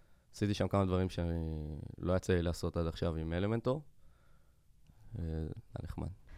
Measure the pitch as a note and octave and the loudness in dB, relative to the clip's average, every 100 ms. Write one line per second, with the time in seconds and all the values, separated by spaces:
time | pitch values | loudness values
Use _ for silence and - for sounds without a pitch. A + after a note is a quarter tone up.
0 | - - _ - G#2 G2+ F#2+ G2+ F#2+ F#2 | -20 -20 _ -2 0 2 4 4 4 4
1 | F#2 - E2+ E2+ D#2+ D#2 D2+ D2 - - | 2 0 0 0 -2 -2 -4 -8 -10 -4
2 | F2+ F#2 - F2+ E2+ E2 F2 E2+ E2 - | 2 2 4 2 4 0 -2 0 -2 0
3 | E2+ D#2+ D#2+ E2+ G2+ A#2 B2+ D3+ - - | -2 0 0 0 0 0 0 -2 -4 -20
4 | - - - - - - _ - - - | -20 -20 -20 -20 -20 -20 _ -20 -20 -20
5 | - E2+ E2 D#2+ D#2 A2 - - - - | -12 -6 -2 -2 -4 -6 -10 -10 -8 -6
6 | D#2+ - - | -6 -8 -16